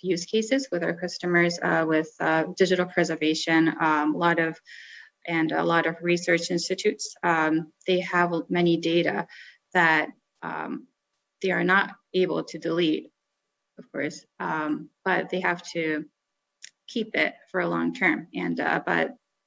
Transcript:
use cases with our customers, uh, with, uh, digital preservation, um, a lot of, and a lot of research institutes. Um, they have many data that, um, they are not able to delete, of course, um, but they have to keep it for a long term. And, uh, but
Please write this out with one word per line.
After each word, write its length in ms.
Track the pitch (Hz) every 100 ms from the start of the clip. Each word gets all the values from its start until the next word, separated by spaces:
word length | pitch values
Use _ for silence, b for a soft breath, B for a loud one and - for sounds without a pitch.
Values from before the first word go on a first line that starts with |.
use 260 | 185 170 -
cases 420 | 220 220 269 269
with 140 | 175
our 100 | 170
customers, 640 | 170 175 - 180 175 170 170
uh, 220 | 170 165 160
with, 220 | 156 160 -
uh, 240 | 165 160 175 -
digital 300 | 185 180 180
preservation, 840 | - 170 160 156 156 - 160 160 -
um, 340 | 160 151 151
a 40 | 151
lot 200 | 170 165
of, 200 | 160 - - B B B B _ -
and 260 | 165 160
a 100 | 160
lot 240 | 165 165 165
of 100 | 170
research 500 | 175 175 175 170 -
institutes. 640 | 175 - 185 208 - - -
Um, 500 | 175 131 156 160 165 _ -
they 140 | 180
have 320 | 175 180 175 165 -
many 280 | 175 175 170
data 500 | 170 170 165 196 165 B B B _
that, 340 | 180 165 156 - - _ _
um, 460 | - - - - - _ _ _ _ -
they 80 | 190
are 140 | 180
not 300 | 180 196 196 - _
able 280 | 185 180 165
to 140 | 156 165
delete, 520 | 170 165 160 156 - _ _ _ _ _ _ -
of 120 | -
course, 320 | 139 147 - - -
um, 480 | - 156 151 151 - _
but 240 | 190 180 180
they 120 | 185
have 220 | 180 175 -
to 340 | 170 160 151 151 _ _ _ _ _ - _ -
keep 260 | 233 220
it 200 | - 156 - _
for 100 | 180
a 80 | 170
long 240 | 170 -
term. 360 | - 180 - -
And, 240 | - - 165
uh, 200 | 160 -
but 320 | - - - - _ _